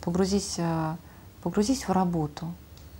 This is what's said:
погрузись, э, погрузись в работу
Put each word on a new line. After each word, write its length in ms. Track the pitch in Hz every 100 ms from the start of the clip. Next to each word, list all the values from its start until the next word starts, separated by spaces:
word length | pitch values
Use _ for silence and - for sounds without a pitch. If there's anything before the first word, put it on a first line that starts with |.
погрузись, 540 | - 175 190 196 190 -
э, 360 | 170 165 160 165 - - - -
погрузись 460 | 175 175 208 262 -
в 40 |
работу 600 | 185 185 170 151 - 160 175 - - - -